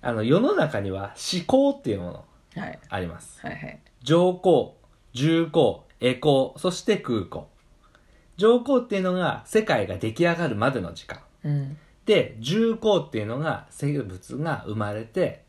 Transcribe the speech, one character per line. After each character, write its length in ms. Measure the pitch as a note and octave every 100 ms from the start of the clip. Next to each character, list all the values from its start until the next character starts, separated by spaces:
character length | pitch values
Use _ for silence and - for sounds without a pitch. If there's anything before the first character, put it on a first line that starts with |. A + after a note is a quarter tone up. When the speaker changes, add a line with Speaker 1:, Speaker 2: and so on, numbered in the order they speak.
Speaker 1:
あ 100 | B2+
の、 120 | A2+
世 160 | A2 E3
の 140 | C4
中 260 | G4+ D3+ A2+
に 120 | G2
は 200 | F#2+ G2 -
至 300 | - F#3 E3+
高 260 | C4 C#4
っ 100 | C#4
て 100 | -
い 40 | G2+
う 60 |
も 100 | F2
の 140 | - - _ _ -
Speaker 2:
は 60 | -
い。 120 | - -
Speaker 1:
あ 100 | -
り 80 | F2+
ま 120 | -
す。 200 | - -
Speaker 2:
は 100 | -
い 40 | -
は 20 |
い。 220 | D3+ - _ _
Speaker 1:
上 320 | A#2+ E3 F3+
皇、 440 | F3+ F#3+ D3+ G#2 - _ _ _
重 340 | A#2 C#3+ E3 D#3+
皇、 380 | E3 B2 F2 _ _
偉 160 | B2 B2
皇、 380 | D3+ C3+ C3 -
そ 140 | F#3
し 120 | F3+
て 140 | - G3+
空 240 | - A2+
港。 280 | F2 - - _ _ _ _ _ _ _ _ -
上 240 | G#3+ A#3+
皇 160 | A#3+ C4+
っ 40 |
て 140 | A#3+ G3
い 40 |
う 20 |
の 120 | F#3
が 300 | F3+ E3+ A2 -
世 180 | A3
界 240 | A3 C3+ F#2+
が 100 | F#2
出 160 | A2
来 120 | A2+ E3+
上 100 | E3
が 120 | E3
る 80 | G#2
ま 160 | A#2+
で 100 | B2+
の 120 | E2+
時 120 | E2 -
間。 140 | - - _
Speaker 2:
う 60 | D3+
ん。 280 | D3 C3+ D3 _ _ -
Speaker 1:
で、 300 | G3+ G#2 A2
重 360 | A#2 G3 A3+ A3+
皇 220 | A3 F#3+
っ 120 | D3+
て 80 | A2
い 60 |
う 20 | G#2
の 140 | B2
が 280 | D#3 A2+ -
生 300 | - C#3+ C#3+
物 380 | G#2+ F#2 - B2
が 260 | D#3+ C#3 -
生 100 | G#2+
ま 180 | G#2
れ 100 | G#2
て 400 | A2+ - E3+ -